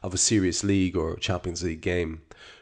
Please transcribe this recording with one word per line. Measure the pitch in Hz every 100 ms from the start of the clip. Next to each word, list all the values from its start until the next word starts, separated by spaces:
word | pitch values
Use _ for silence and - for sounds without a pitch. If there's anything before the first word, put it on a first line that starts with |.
of | 95 92
a |
serious | - 107 92 -
league | 101 98 92 87
or | 80 -
Champions | - 90 90 85
League | 87 80
game. | 92 90 82 80 - - - -